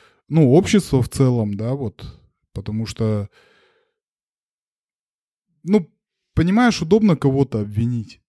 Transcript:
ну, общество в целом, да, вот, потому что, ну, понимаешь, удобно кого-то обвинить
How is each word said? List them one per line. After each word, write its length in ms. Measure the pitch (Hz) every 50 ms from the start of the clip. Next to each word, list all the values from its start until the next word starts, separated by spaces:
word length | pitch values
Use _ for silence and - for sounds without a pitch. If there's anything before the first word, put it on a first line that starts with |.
| _ _ _ _ _ _
ну, 220 | 143 160 156 123 123
общество 500 | - 196 - - 208 - - - 131 120
в 60 | -
целом, 460 | - - 139 127 123 120 110 104 101
да, 200 | 98 107 117 131
вот, 300 | 143 139 104 - - - - - _ _ _ _ _ _ _ _
потому 340 | 95 98 - 107 110 113
что, 420 | 107 - - 113 110 107 104 101 101 _ _ _ _ _ _ _ _ _ _ _ _ _ _ _ _ _ _ _ _ _ _ _ _ _ _ _ _ _ _ _ _ _ _ _ _ _ _ _ _ _ _ _ _ _ _ _
ну, 260 | 165 196 214 160 - _ _ _ _ _ _ _ _ _
понимаешь, 460 | - 160 175 196 226 247 240 202 - 175
удобно 340 | 160 196 220 220 208 160
кого-то 440 | 139 - 139 131 135 139 131 - 110
обвинить 640 | 104 104 104 104 117 120 123 117 107 92 - _ _